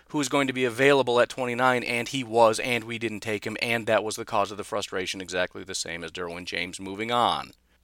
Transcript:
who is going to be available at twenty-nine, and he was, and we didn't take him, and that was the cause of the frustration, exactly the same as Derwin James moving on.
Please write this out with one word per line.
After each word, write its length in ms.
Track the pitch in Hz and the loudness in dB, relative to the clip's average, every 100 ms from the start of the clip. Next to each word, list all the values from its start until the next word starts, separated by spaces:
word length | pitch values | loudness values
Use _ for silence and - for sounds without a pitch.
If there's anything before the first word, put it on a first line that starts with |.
| _ | _
who 100 | 151 | -4
is 100 | 131 | 0
going 200 | 143 135 | 0 0
to 40 | |
be 120 | 127 | 0
available 560 | 127 113 135 139 123 120 | -2 4 6 6 6 4
at 80 | 117 | 4
twenty-nine, 560 | - 123 120 127 123 | 2 -4 2 2 2
and 240 | 113 120 117 | 0 -4 -4
he 160 | 135 | -6
was, 340 | 117 113 113 110 | 0 6 6 6
and 240 | 131 120 | 0 -2
we 160 | 110 117 | -4 -4
didn't 220 | 113 104 | -4 -4
take 260 | 110 104 110 | -4 -6 -6
him, 100 | 107 | -4
and 240 | 120 117 110 | -2 -2 2
that 160 | 110 | 2
was 140 | 107 107 | 2 -6
the 80 | |
cause 260 | 110 110 98 | -2 0 0
of 60 | 101 | -4
the 80 | |
frustration, 560 | 98 107 - 95 90 95 | -6 -6 -4 -6 -6 -6
exactly 420 | 90 92 90 98 | -6 -2 -2 -4
the 140 | 92 90 | -10 -8
same 260 | - 85 | -8 -8
as 80 | 82 | -10
Derwin 360 | 90 87 85 90 | -8 -8 -8 -8
James 340 | 92 90 - | -6 -6 -8
moving 320 | 95 98 113 | -10 -8 -2
on. 400 | 120 110 78 - - _ _ | 2 2 0 -6 -16 _ _